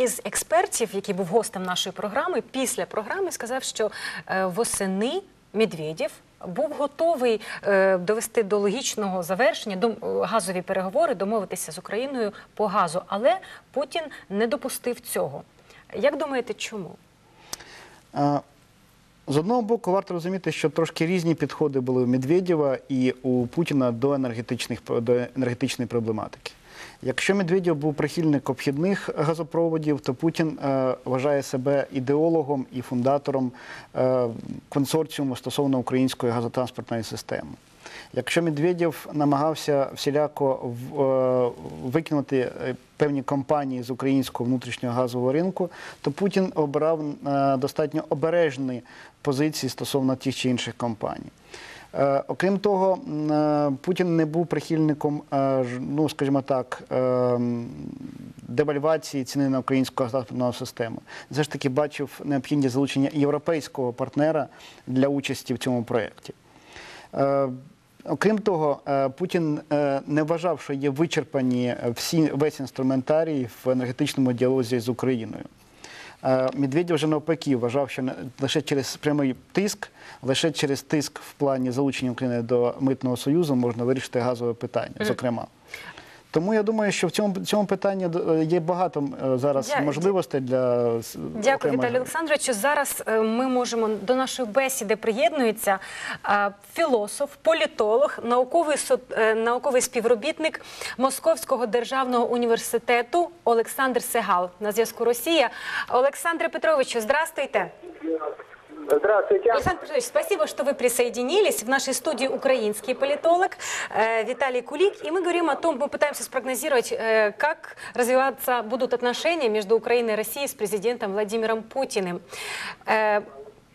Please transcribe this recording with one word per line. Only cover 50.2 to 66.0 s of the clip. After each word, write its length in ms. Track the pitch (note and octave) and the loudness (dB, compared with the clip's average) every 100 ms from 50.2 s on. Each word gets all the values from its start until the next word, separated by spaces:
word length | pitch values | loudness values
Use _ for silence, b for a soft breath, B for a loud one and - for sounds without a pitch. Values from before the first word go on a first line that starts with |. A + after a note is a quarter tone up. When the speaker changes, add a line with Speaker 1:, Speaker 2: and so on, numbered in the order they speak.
| C3+ - | -2 0
Speaker 2:
чи 120 | B2+ | 0
інших 260 | B2 A#2+ - | 0 -2 -4
компаній. 540 | A#2+ A2 - - - - B B B B B | -4 -4 -6 -6 -12 -18 B B B B B
Е, 280 | - C#3 C#3 - | 0 2 2 0
окрім 300 | C#3+ F3+ G3 | 0 0 2
того, 400 | G#3 F#3+ F#3+ F#3 - | 2 4 2 0 -2
м, 260 | D3+ D3+ | -4 0
е, 400 | D3+ D3+ D3 D3 C3 | 2 4 2 2 0
Путін 360 | - F3 F3+ E3 | -2 0 2 2
не 80 | D#3 | 2
був 200 | D#3+ E3 | 0 0
прихильником, 760 | D#3 - D#3+ D3+ D3 D3+ D3 - | -2 0 2 2 2 0 -2 -2
е, 40 | C#3 C3+ C3 | 0 2 2
ж-, 160 | B2 B2+ | 0 -4
ну, 280 | C3+ C#3+ D3 | -4 0 0
скажімо 340 | - C#3 C#3 | 0 2 2
так, 400 | C3 C3 A#2+ - - | 2 -2 -2 -10 -4
е, 40 | C3 | 0
м, 720 | B2+ B2+ B2 B2 A#2+ A#2+ B2 D3 - - - - - - | 2 2 2 2 0 -4 -6 -10 -12 -12 -12 -14 -16 -16
девальвації 880 | - A#2+ D3 C#3+ D#3 D#3+ - C#3 | -4 -2 0 0 2 0 -2 -6
ціни 240 | B2 C#3+ C#3 | -4 0 2
на 100 | C3 | 0
українську 440 | B2+ C3+ B2+ - | 2 2 2 0
газотранспортну 480 | B2 C3 A#2 B2+ B2 | -2 -2 -4 -2 -2
систему. 460 | A#2 B2+ - A2+ - B B B | -2 -6 -6 -6 -8 B B B
Все 120 | C3 | -2
ж 80 | D3+ | -2
таки 180 | C#3+ C#3 | -2 0
бачив 520 | B2+ D3+ - C#3 - | 2 0 -2 -8 -6
необхідність 500 | C#3+ C#3 - D3 C3+ | -2 -2 0 2 2
залучення 360 | B2+ C#3 C3+ C#3 | 2 0 2 0
європейського 800 | - C#3+ D3 F3 D#3+ - - B2 | 2 2 2 0 -2 -4 -4 -4
партнера 540 | A2+ B2+ C#3+ D#3 D#3 B2+ B B B - | -4 -4 0 2 0 -4 B B B -2
для 220 | C3 C#3 | 2 2
участі 460 | C#3+ C3+ C3 - | 2 -4 -6 -6
в 40 | A#2+ | -4
цьому 240 | C3 B2 | -2 -2
проєкті. 500 | A2 A#2+ | 0 -2